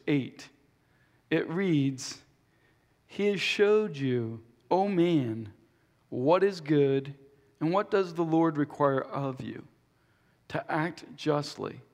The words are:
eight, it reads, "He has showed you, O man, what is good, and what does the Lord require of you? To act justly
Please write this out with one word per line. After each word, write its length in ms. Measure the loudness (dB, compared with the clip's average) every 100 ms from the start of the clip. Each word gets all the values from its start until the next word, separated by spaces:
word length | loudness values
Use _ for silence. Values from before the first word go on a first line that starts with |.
| 0
eight, 440 | 0 -2 -10 -20 _ _ _ _ _ _ _ _
it 180 | -2 -2
reads, 760 | -2 0 2 0 -2 -10 -14 _ _ _ _ _ _ _ _ _
"He 200 | -2 0
has 140 | 0
showed 560 | -2 2 4 4 2 -2
you, 440 | -2 0 -2 -8 -16 _ _
O 160 | 0 2
man, 640 | 2 4 2 0 -4 -10 -16 _ _ _ _ _
what 360 | -2 2 4
is 160 | 4 0
good, 540 | 0 2 4 2 -2 -12 -20 _ _ _
and 140 | 0
what 180 | 0 2
does 240 | 0 0
the 100 | -2
Lord 320 | 2 4 2 2
require 460 | -2 0 2 2
of 380 | -2 -6 -6 -8
you? 240 | -10 -12 -16 _ _ _ _ _ _ _ -10
To 220 | -8 -4
act 340 | -4 -4 -6 -18 -6
justly 640 | -2 -2 -4 -8 -10 -12 -20